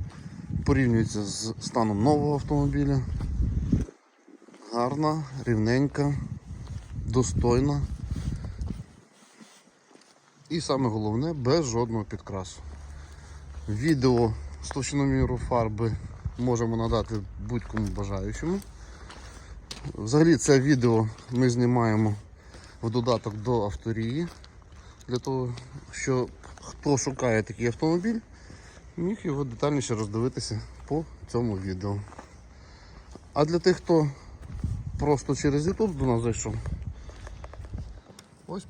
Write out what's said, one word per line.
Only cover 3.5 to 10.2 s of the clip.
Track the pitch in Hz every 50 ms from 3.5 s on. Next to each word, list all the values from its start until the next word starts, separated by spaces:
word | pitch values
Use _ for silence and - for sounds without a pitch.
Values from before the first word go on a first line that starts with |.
| - - - - - - - - - _ _ _ _ _ _ - - - - - - - - - 113
Гарна, | 117 120 127 139 147 156 151 156 160 147 131 135 135 -
рівненька, | 123 117 107 107 113 123 131 143 135 - 147 143 143 143 131 - - - - - - - - - - - - - - - - -
достойна. | - 113 131 123 - - - 120 120 120 127 135 147 143 143 135 - - - - - - - - - - - - - - - - - - - - - - - - _ _ _ - - _ - - - - - _ _ _ _ _ _ - - _ _ _ _